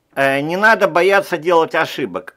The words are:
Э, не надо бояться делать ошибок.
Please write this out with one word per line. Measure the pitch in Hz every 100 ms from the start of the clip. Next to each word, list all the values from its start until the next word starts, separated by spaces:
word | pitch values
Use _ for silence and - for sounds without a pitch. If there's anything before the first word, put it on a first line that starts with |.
| _
Э, | - 139 135
не | 151 180
надо | 214 220 196
бояться | 160 185 196 196 170
делать | 160 165 151
ошибок. | 165 143 - 120 90 -